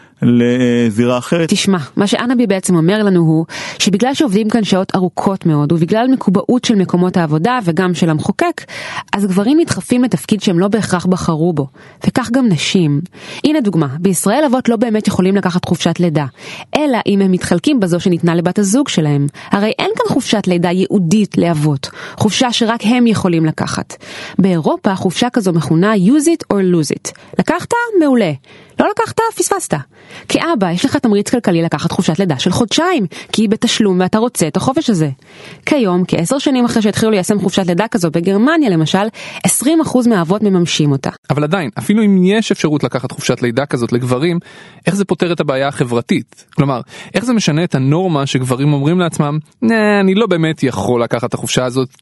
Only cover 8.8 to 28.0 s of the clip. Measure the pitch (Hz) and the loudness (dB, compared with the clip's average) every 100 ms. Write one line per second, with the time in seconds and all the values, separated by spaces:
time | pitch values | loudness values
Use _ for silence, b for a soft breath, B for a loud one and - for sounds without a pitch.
8.8 | B B B 202 196 185 208 311 339 - | B B B -4 0 0 2 2 2 -2
9.8 | - 247 247 151 - 208 214 170 202 214 | 0 0 2 -2 -2 0 2 2 2 0
10.8 | 165 175 185 185 - 156 175 147 135 B | 0 -2 0 0 0 0 0 0 -6 B
11.8 | B B - - 226 262 240 156 - 196 | B B -4 -2 -2 0 2 0 0 0
12.8 | 156 143 175 B B B 285 311 208 170 | 2 0 -4 B B B 0 0 0 0
13.8 | 143 147 185 175 196 254 302 254 240 226 | -2 0 -2 0 0 2 2 0 0 0
14.8 | 240 214 208 - 185 196 185 175 - 180 | 0 0 0 0 2 2 0 -2 -2 -2
15.8 | 175 165 175 151 135 B B B B 277 | -2 0 0 0 -4 B B B B -2
16.8 | 302 226 - 202 190 180 - 175 - 277 | 0 0 0 2 2 0 -2 -2 0 0
17.8 | 185 175 190 165 170 170 170 196 196 247 | 0 0 0 0 0 0 0 0 0 0
18.8 | 285 - 151 143 143 B B 196 214 - | 0 0 0 0 -2 B B -2 -2 -2
19.8 | 381 440 453 277 - 208 190 175 175 185 | -2 -2 0 0 0 0 0 0 0 0
20.8 | 185 202 165 214 196 - 170 156 151 139 | 0 0 2 2 2 0 0 2 0 0
21.8 | - B B B 208 - 254 226 220 233 | -6 B B B -2 2 0 0 0 0
22.8 | 208 247 233 190 185 165 160 - - - | 2 2 2 2 0 2 0 -2 -4 -4
23.8 | - - B B B B 190 170 147 339 | -8 -14 B B B B 2 2 0 0
24.8 | 208 190 190 - 240 240 185 165 151 160 | -2 0 -2 0 0 0 0 0 2 2
25.8 | 202 214 180 302 302 330 - 202 185 175 | 2 2 4 4 2 0 -2 0 2 0
26.8 | 147 - - - B B - 339 - 466 | 0 -4 -8 -16 B B 0 -2 0 -2
27.8 | 466 392 | 0 2